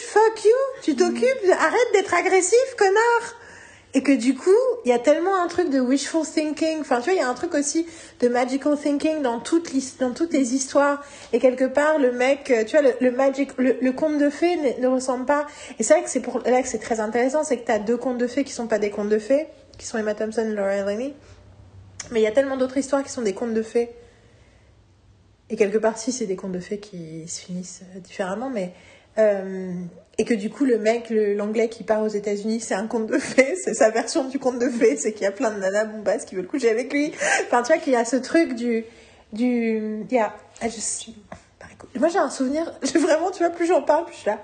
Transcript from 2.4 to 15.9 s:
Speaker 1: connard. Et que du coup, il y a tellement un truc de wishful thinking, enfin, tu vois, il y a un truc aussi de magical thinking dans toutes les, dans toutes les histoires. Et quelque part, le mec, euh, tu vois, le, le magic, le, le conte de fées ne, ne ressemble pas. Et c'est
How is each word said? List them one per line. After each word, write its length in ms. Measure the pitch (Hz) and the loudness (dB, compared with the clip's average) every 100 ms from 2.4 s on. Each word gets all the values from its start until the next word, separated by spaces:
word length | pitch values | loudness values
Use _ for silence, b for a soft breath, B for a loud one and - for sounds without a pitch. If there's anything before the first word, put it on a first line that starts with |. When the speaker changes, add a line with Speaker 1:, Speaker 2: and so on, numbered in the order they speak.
| 359 466 523 - | 4 4 2 2
Speaker 1:
connard. 580 | 392 403 466 466 466 - B B B B B | 2 4 4 2 -2 -10 B B B B B
Et 100 | 269 | 0
que 80 | 254 | 2
du 240 | 262 233 262 | 2 2 0
coup, 140 | 359 415 523 480 | 4 4 4 0
il 60 | 247 | 0
y 20 | |
a 80 | 240 | 2
tellement 420 | 294 311 349 381 | 4 4 2 0
un 60 | 349 | 0
truc 220 | - 339 | 0 0
de 100 | 269 | 2
wishful 460 | 247 269 - 330 311 | 2 0 0 -2 -2
thinking, 560 | - 302 294 320 320 | -2 -2 -2 -2 -2
enfin, 160 | 277 240 | -2 -2
tu 60 | 240 | 2
vois, 80 | |
il 60 | 370 | 0
y 40 | |
a 60 | 262 | 0
un 40 | |
truc 200 | 247 339 | -2 -2
aussi 340 | 294 285 330 330 B B - | -2 -2 -2 -4 B B -2
de 80 | 247 | 0
magical 500 | 240 254 269 294 294 | 2 0 -2 0 0
thinking 440 | 294 285 311 311 | 0 0 0 0
dans 180 | 262 233 | -2 -4
toutes 320 | - 330 339 | -2 -2 0
les, 80 | 269 - - | -4 -6 -4
dans 100 | 254 | -4
toutes 220 | 240 330 | -2 0
les 200 | 302 254 | 0 0
histoires. 480 | 269 - 285 285 285 B B B | 0 0 2 2 0 B B B
Et 80 | 240 | 2
quelque 240 | 262 254 | 4 4
part, 340 | 262 262 294 311 | 2 2 2 4
le 140 | 254 | 2
mec, 400 | 240 254 285 - | 2 2 2 2
euh, 140 | 233 220 | 0 4
tu 60 | 311 | 4
vois, 40 | |
le, 120 | 285 226 | 4 4
le 120 | 254 | 2
magic, 400 | 247 269 269 277 - | 4 2 2 -2 0
le, 200 | 254 - | 0 2
le 120 | 254 | 0
conte 240 | 254 311 302 | 0 0 2
de 120 | 285 | 0
fées 280 | 285 339 349 | 2 0 2
ne, 240 | 285 - | 0 0
ne 60 | 254 | 0
ressemble 320 | 262 254 254 254 | 0 0 -2 0
pas. 220 | 294 294 B B - | 0 -2 B B -6
Et 40 | |
c'est 100 | 220 | 4